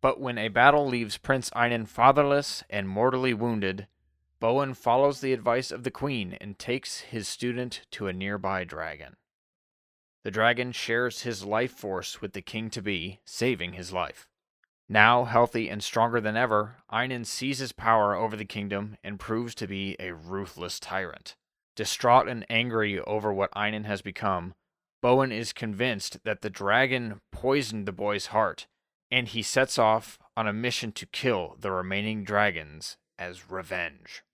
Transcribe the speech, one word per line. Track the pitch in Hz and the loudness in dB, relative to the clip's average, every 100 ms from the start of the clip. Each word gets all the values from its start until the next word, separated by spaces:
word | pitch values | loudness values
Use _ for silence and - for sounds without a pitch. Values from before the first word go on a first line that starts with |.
But | 131 - | 2 0
when | 131 120 | -4 -2
a | 110 | 0
battle | 104 131 147 143 | 8 8 8 4
leaves | 123 110 - | 0 -2 -6
Prince | - 135 120 | 0 0 0
Einan | 117 120 117 110 | 0 2 2 -4
fatherless | - 123 139 143 143 139 - - | 6 8 8 6 4 0 -8 -6
and | 104 95 | -6 -4
mortally | 98 123 127 131 | 2 2 2 0
wounded, | 110 117 113 98 95 95 _ _ _ _ _ | 0 0 0 -2 -4 -10 _ _ _ _ _
Bowen | 113 131 139 | 2 2 0
follows | 123 - 120 143 139 | -2 2 6 4 2
the | 139 | -2
advice | 131 120 120 131 | 0 2 0 0
of | - | -6
the | 123 | -8
queen | - 139 131 92 - | -4 -4 -4 -6 -8
and | 104 98 | -14 -12
takes | - 127 - - | -4 -4 -4 -12
his | - 117 98 | -8 -8 -8
student | - 120 120 127 - _ | -6 -6 -4 -6 -10 _
to | - 101 | -6 -6
a | |
nearby | 92 98 101 95 95 | -4 -4 -4 -2 -4
dragon. | 87 78 80 73 71 _ _ _ _ _ _ _ _ _ _ _ | -4 -8 -10 -10 -16 _ _ _ _ _ _ _ _ _ _ _
The | 107 | -8
dragon | 101 113 120 123 | 2 2 2 -4
shares | 117 - 117 123 113 | -6 -2 0 0 -4
his | 123 107 | -8 -8
life | 98 107 123 | -2 0 -2
force | - 107 95 87 - | -4 -6 -6 -6 -10
with | 104 | -10
the | 98 | -10
king-to-be, | - 110 110 113 101 95 85 95 | -10 -8 -8 -8 -4 -4 -6 -12
saving | - - 120 110 87 | -16 -2 -2 0 -4
his | 90 87 | -10 -8
life. | 92 82 - - _ _ _ _ _ _ | -4 -6 -8 -20 _ _ _ _ _ _
Now | 107 107 123 | 6 8 8
healthy | 123 120 120 113 113 | 4 4 4 2 -4
and | 104 | -6
stronger | - - 117 117 | -2 2 2 2
than | 107 110 | 0 0
ever, | 123 107 104 120 _ | 2 2 0 -8 _
Einan | 110 127 123 | -4 -2 -4
seizes | 117 - 131 131 131 | -6 -6 -4 -4 -6
power | - 120 113 104 | -2 4 6 6
over | 95 110 107 | 2 0 -2
the | |
kingdom | 107 110 101 98 104 104 | -8 -6 -4 -4 -4 -10
and | - 101 | -12 -10
proves | - 113 120 - | -4 -4 -4 -8
to | 98 | -8
be | 98 98 - | -4 -6 -6
a | 92 | -10
ruthless | 82 82 98 95 - 87 - | -12 -8 -8 -8 -10 -8 -8
tyrant. | - 95 92 - - - _ _ _ - | -6 -6 -6 -10 -18 -20 _ _ _ -8
Distraught | 104 - 120 123 110 | -6 0 6 6 6
and | 120 - | -4 0
angry | 113 123 113 104 98 | 0 2 2 0 0
over | - 107 107 | -2 -2 0
what | 98 98 | 0 0
Einan | - 104 107 | 0 -2 -2
has | 107 101 | -4 -6
become, | 101 92 107 92 87 - _ _ _ _ | -6 -4 -2 0 -4 -14 _ _ _ _
Bowen | 123 127 135 | 4 6 4
is | 110 113 | -2 -6
convinced | - 113 101 127 104 - - | -6 -6 -2 0 0 -6 -8
that | - 104 | -6 -4
the | 107 | -4
dragon | 92 98 110 131 127 120 101 _ | -4 2 4 4 0 -4 -10 _
poisoned | - 127 139 117 110 98 | -4 0 0 0 -6 -8
the | |
boy's | 90 104 104 - | -4 -2 -2 -2
heart, | 107 104 - - _ _ _ _ | 0 0 -2 -16 _ _ _ _
and | 127 117 | -2 -2
he | 117 | -6
sets | 107 - 131 - | 0 2 2 4
off | 110 110 - - _ - | 4 4 0 -20 _ -4
on | 110 | -2
a | |
mission | 107 120 - 117 | -2 -2 -4 -6
to | - - | -10 -12
kill | - 131 104 85 - | -2 0 2 -2 -6
the | 98 | -4
remaining | 92 92 98 107 110 | -2 -2 -2 -2 -4
dragons | 98 104 104 82 76 78 - - _ - | 0 2 2 0 -10 -14 -14 -16 _ -14
as | 90 90 - | -12 -12 -12
revenge. | 92 90 92 85 67 80 - _ | -10 -6 -6 -6 -8 -20 -20 _